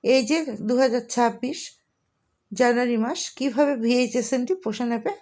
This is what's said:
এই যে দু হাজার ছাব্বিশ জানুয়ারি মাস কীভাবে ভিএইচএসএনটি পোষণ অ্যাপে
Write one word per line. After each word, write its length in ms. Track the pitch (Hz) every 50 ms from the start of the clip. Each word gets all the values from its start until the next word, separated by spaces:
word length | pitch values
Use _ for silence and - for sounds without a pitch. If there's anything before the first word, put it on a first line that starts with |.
| - -
এই 100 | 254 262 247 208
যে 80 | 302 330 311 285 220 - - 214
দু 60 | 240 247
হাজার 200 | 262 254 220 247 240 - -
ছাব্বিশ 440 | 240 240 233 233 233 - 254 330 - - - _ _ _ _ _ _ _ _ _ _ _ _ _ _ _ _ 202 -
জানুয়ারি 360 | 254 240 240 240 247 240 240 220 220
মাস 160 | 240 330 349 - - - -
কীভাবে 340 | 254 277 220 247 294 285 285 233 226
ভিএইচএসএনটি 680 | 233 247 247 254 240 - 262 220 - 269 254 254 - 370 370 -
পোষণ 240 | 226 208 - 247 233
অ্যাপে 200 | 233 220 226 - 403 -